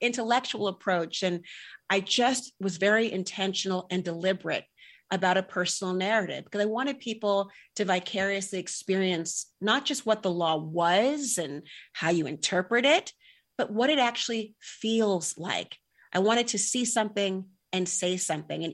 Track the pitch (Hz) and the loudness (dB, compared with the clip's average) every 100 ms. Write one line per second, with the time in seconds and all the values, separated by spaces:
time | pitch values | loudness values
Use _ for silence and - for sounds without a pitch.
0 | 240 247 226 240 254 220 202 190 - 180 | -2 0 2 2 0 -2 -2 -2 0 0
1 | 165 - 185 175 - - - - - 196 | 0 -2 -2 -2 -6 -16 -18 -14 -2 0
2 | 196 - 247 247 - - 190 165 196 220 | 2 2 2 2 -4 -6 -6 0 4 4
3 | 226 190 185 - 196 196 190 185 180 185 | 2 -2 -4 -4 -2 -2 -2 -2 -2 -4
4 | 175 170 185 190 165 127 - _ - - | -2 -2 0 0 -2 -4 -6 _ -20 -20
5 | _ 190 185 185 190 - 175 - 190 185 | _ 0 4 2 0 -2 -2 -2 -2 -2
6 | 185 220 175 135 - 202 214 220 277 277 | 2 2 0 -6 -6 -2 0 0 -4 -4
7 | 233 220 208 196 196 - - - 196 185 | -6 -2 2 2 0 -8 -12 -4 0 0
8 | 180 202 196 196 190 185 175 - - 190 | 0 -2 0 -2 -4 -6 -6 -6 -2 2
9 | 190 170 160 - - _ 208 254 277 269 | 2 0 -2 -6 -10 _ 0 0 0 -2
10 | 220 214 202 175 165 160 160 165 170 185 | 0 0 0 0 2 0 -2 0 4 6
11 | 254 302 269 185 151 143 - - - - | 4 2 -2 -4 -4 -8 -12 -18 -16 -4
12 | 160 170 147 131 - 180 185 233 269 330 | 2 2 0 -2 0 0 2 2 4 4
13 | - - - _ _ - 240 214 262 302 | 2 -10 -20 _ _ -6 -2 2 2 4
14 | 240 240 - 226 214 - - - 220 226 | 2 0 -4 -4 -6 -12 -20 -6 0 2
15 | 214 185 156 - 170 92 85 - _ _ | 2 2 -2 -6 -4 -4 -6 -12 _ _
16 | _ 180 202 233 233 202 - 254 240 233 | _ 0 4 2 2 -2 0 0 0 0
17 | 214 208 196 190 190 _ _ 185 180 - | 0 0 -2 -2 -6 _ _ -2 -2 -2
18 | 180 180 - 156 156 151 165 | -2 -2 -2 -4 -4 -6 -6